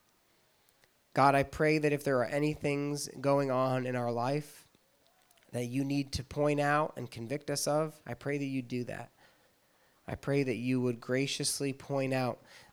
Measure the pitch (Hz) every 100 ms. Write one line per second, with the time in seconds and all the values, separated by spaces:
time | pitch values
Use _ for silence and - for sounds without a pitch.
0 | _ _ _ _ _ _ _ _ _ _
1 | _ - 139 139 135 - 156 156 147 143
2 | 143 127 117 143 151 147 151 143 143 143
3 | 139 - 139 139 139 127 131 131 127 123
4 | 120 117 127 147 147 - - _ _ _
5 | _ _ _ _ _ 120 120 131 139 139
6 | 135 - 127 147 147 147 143 147 156 -
7 | 123 113 117 147 - 143 156 151 156 151
8 | - 120 143 143 139 135 123 123 117 -
9 | 120 _ - _ _ _ _ _ _ _
10 | - 101 - 139 131 110 123 127 123 117
11 | - 127 139 - 143 - 143 131 - 139
12 | 135 131 127 - - - -